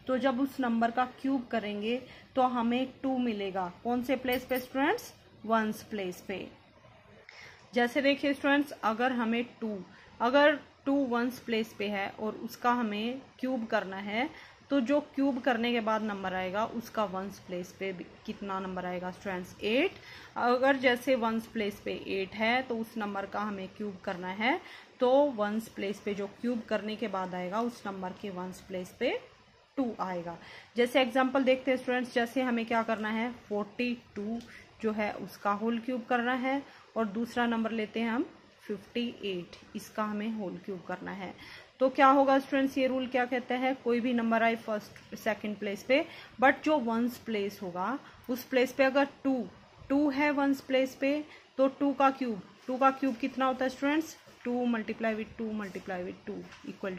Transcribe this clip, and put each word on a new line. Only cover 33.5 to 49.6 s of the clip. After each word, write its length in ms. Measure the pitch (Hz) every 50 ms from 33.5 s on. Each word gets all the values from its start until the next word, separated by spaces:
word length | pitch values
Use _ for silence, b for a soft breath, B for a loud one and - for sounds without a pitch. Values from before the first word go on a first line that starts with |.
| 208 202 208 202 - - 247 247 233 240 - - -
टू 240 | 208 202 214 233 233 233 B B B B B - -
जो 100 | 226 214
है 200 | 214 220 208 208 -
उसका 380 | - 202 180 - - - 202 208
होल 260 | 202 220 226 233 226
क्यूब 260 | 226 262 254 233 233
करना 280 | - 254 240 233 247 262
है 260 | 254 254 262 269 285 277 B B B B B -
और 80 | 214 226
दूसरा 380 | 202 185 233 233 233 - 240 240
नंबर 260 | 233 233 226 220 220
लेते 280 | 226 220 214 214 - 226
हैं 100 | 226 226
हम 200 | 220 254 359 - - - - - - _ -
फिफ्टी 400 | - 208 190 - - - 240 240 240 - - -
एट, 300 | 202 185 175 170 - - - - - -
इसका 280 | 208 - - - 220 214
हमें 260 | 214 214 208 208 226
होल 260 | 220 220 202 180 180 175 -
क्यूब 180 | 208 190 175 -
करना 240 | - 180 - 175 175
है। 220 | 180 202 185 190 - B B B B B B B _ -
तो 100 | 262 269
क्या 180 | 262 302 269
होगा 300 | 269 277 277 269 269 269 277
स्टूडेंट्स, 380 | 269 - 285 269 269 269 -
ये 100 | 277 262
रूल 200 | 247 262 262 262
क्या 180 | 240 269 247 247
कहता 300 | 247 262 247 247 - 247
है, 180 | 254 262 262 269 262 -
कोई 160 | 240 240 240
भी 140 | 220 262 240
नंबर 300 | 233 226 226 226 226 226
आए 120 | 226 226
फर्स्ट 600 | 226 - 226 214 214 - - - - - - 208
सेकंड 420 | - - 226 208 202 - 208 202
प्लेस 260 | - 208 208 196 202 -
पे, 220 | - 262 302 330 B B B B B B -
but 220 | 254 277 277 - -
जो 120 | 302 311 285
वंस 380 | 226 226 226 226 240 240 240
प्लेस 420 | - - 226 220 202 196 208 202 -
होगा 360 | 202 180 170 180 185 220 269 294 B B B B - -
उस 140 | 262 247 -
प्लेस 300 | - 262 254 254 262 -
पे 100 | - 262
अगर 240 | 262 247 277 277 277 - - -
टू, 120 | 269 262 247 202 180 - -